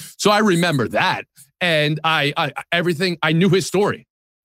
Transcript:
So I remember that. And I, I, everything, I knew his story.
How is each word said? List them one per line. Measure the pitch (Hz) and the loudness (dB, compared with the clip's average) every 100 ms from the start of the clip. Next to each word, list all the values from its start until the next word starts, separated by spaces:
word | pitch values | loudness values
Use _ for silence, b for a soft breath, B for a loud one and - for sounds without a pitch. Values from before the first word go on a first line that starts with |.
| B - | B -2
So | 202 | 2
I | 208 | 4
remember | 214 170 175 143 - | 4 2 2 0 -2
that. | 208 185 101 - - b - | 0 -2 -2 -8 -20 b -6
And | 180 156 151 156 | -2 0 0 -2
I, | 165 156 143 160 | 0 0 0 -2
I, | 147 - - | -4 -6 -4
everything, | 170 170 151 185 170 | -2 -2 -2 -4 -2
I | 156 | 0
knew | 160 190 | 2 4
his | 185 143 | 2 0
story. | 185 190 - _ _ _ _ | -2 -2 -4 _ _ _ _